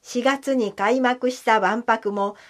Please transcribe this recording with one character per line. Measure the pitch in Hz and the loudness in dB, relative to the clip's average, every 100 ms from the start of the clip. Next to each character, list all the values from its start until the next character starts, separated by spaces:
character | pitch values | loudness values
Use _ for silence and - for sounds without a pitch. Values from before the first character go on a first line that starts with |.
四 | - 247 | -4 -2
月 | 247 277 277 | 0 -2 -2
に | 262 208 | 0 -2
開 | - 202 262 | -2 0 2
幕 | 247 254 254 | 0 0 -2
し | 254 | -2
た | - 220 | 0 2
万 | 190 220 | 2 0
博 | 233 220 208 | 0 0 0
も | 202 202 208 | -2 -4 -4